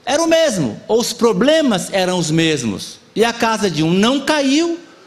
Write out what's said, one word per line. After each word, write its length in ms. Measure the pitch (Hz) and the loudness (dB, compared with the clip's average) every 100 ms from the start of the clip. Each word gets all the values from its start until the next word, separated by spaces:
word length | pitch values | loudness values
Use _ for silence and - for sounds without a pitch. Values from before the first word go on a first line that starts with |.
| - | -4
era 160 | 294 | -2
o 60 | 330 | 2
mesmo, 520 | 330 320 202 127 104 - | 2 2 0 -4 -6 -2
ou 120 | 226 | -2
os 140 | 226 | -2
problemas 800 | - 233 180 254 320 294 190 175 | -2 0 2 2 2 2 -2 -2
eram 240 | 196 185 185 | -2 0 0
os 120 | 156 | 0
mesmos. 720 | 160 160 147 120 90 - - - - | 2 2 0 -2 -6 -10 -18 -10 0
E 80 | |
a 80 | 233 | 0
casa 380 | 226 226 220 202 | 0 -2 0 -2
de 140 | 151 | 0
um 80 | 160 | 0
não 300 | 185 220 277 | 2 2 0
caiu, 580 | 277 302 277 285 339 339 - - | 0 0 2 0 0 -4 -10 -20